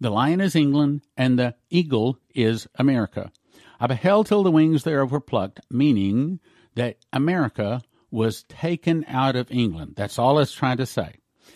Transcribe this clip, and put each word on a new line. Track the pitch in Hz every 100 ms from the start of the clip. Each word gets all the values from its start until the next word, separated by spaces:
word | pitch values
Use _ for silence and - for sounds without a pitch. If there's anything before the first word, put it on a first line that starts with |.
The | 120
lion | 104 139 180
is | 196 165
England, | 143 143 143 143 - -
and | 127 123
the | 123 - _
eagle | 175 160 117 117 127 _
is | - 113 113 - -
America. | 135 127 104 104 - - _ _ - -
"I | 123
beheld | 127 180 202 214
till | 208
the | 190
wings | 156 160 151
thereof | 165 143 135
were | 143
plucked," | - 110 95 - -
meaning | 120 147 110 98 113 156 185 - _ _
that | 113 120 - _
America | - 151 180 120 - 104 120 - _ _
was | 110 110 107
taken | - - 165 170 165 165 156
out | 131 135 127
of | 123
England. | 123 113 80 104 -
That's | 101 -
all | 123 151
it's | 139
trying | - 131 123
to | 127
say. | - 80 - _ _ _